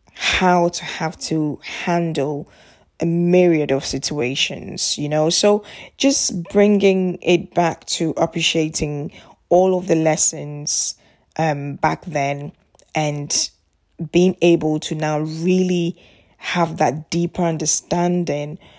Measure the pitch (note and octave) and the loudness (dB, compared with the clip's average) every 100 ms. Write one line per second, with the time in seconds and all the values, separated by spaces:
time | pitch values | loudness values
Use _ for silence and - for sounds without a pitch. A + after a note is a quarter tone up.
0 | _ - - - F#3 F3+ E3+ - E3 - | _ -6 -4 2 4 4 2 -2 -10 -6
1 | D#3+ - - D#3+ D3+ - - - - E3+ | -8 -6 -4 -2 -2 -4 -10 -6 -2 0
2 | E3+ D#3 C#3 D3 E3 - - _ _ - | 0 -2 -2 -4 -10 -20 -20 _ _ -4
3 | E3+ E3+ F3 F3+ F3+ D#3+ D3 C3+ - C3+ | 0 2 4 6 6 4 2 -2 -2 -6
4 | - D3 B2 C#3 - C#3 - - - - | -6 -4 -4 -2 -4 -6 -10 -6 -4 -4
5 | D3 D3+ D#3 - G#3 G#3 - - - - | -2 0 2 2 4 2 -2 -18 -20 0
6 | C4+ C4+ - F#3 E3+ G3+ G#3 G#3 G3 F#3+ | 0 2 -2 -4 0 4 4 6 4 2
7 | F#3 - - F3 - - E3+ - - - | 0 -2 0 0 0 0 0 -2 -8 -4
8 | E3 - E3 E3+ D#3+ E3 D#3 - D3+ D3 | -2 0 -2 0 0 0 -2 -2 -4 -6
9 | D#3 - - _ _ F3+ F#3+ F#3 F3+ E3 | -8 -12 -20 _ _ 4 4 2 0 2
10 | D#3+ D#3+ - D#3 D3 D3 D3 - - - | 2 2 0 -2 -8 -10 -6 -4 -6 -10
11 | _ _ _ - D#3+ C#3+ C#3+ - D#3 D#3 | _ _ _ -2 -2 -2 -4 -2 -2 -2
12 | F3+ D3 C#3 C#3+ D3 - _ _ _ D#3 | -4 -4 -2 -4 -10 -16 _ _ _ -2
13 | D3+ D3 C#3+ - - _ _ _ _ - | -2 -4 -4 -4 -4 _ _ _ _ -12
14 | E3 F3 F3+ - F3 E3 D#3 D#3 - D#3 | 0 4 4 4 4 4 2 -2 -4 -4
15 | D#3 D3+ D#3 D#3+ E3+ F#3 F#3 F3+ E3+ - | -2 -2 -4 -2 2 2 2 0 -2 -6
16 | - _ _ _ - F3 E3 D#3+ D3 D#3 | -16 _ _ _ -6 -2 -2 0 0 0
17 | - E3+ E3+ - E3+ D#3+ E3 - - F3 | -4 -2 -2 0 -2 -2 -2 -4 -2 0
18 | F3 F3+ E3 D3 D3 D#3+ - | 0 0 -2 -4 -8 -12 -18